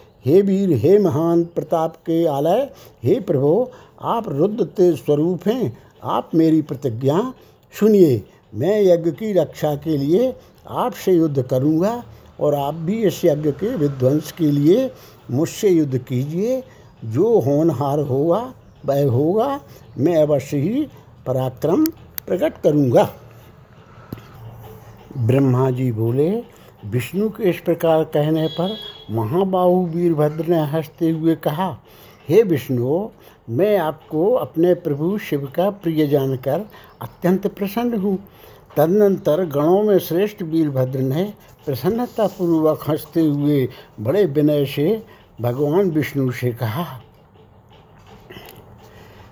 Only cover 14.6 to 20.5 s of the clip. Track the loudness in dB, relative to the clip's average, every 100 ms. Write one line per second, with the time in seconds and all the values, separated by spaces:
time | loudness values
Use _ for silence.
14.6 | 4 4 0 -6 -20 -20 -6 -2 -2 0
15.6 | 2 2 2 -2 -4 -4 -4 -4 -2 -4
16.6 | -8 -20 -20 -16 -6 0 2 2 2 2
17.6 | 2 0 -2 -2 -2 0 0 0 -4 -12
18.6 | -20 -10 -4 0 2 2 2 0 -2 -4
19.6 | -10 -20 -14 -2 0 2 2 0 -2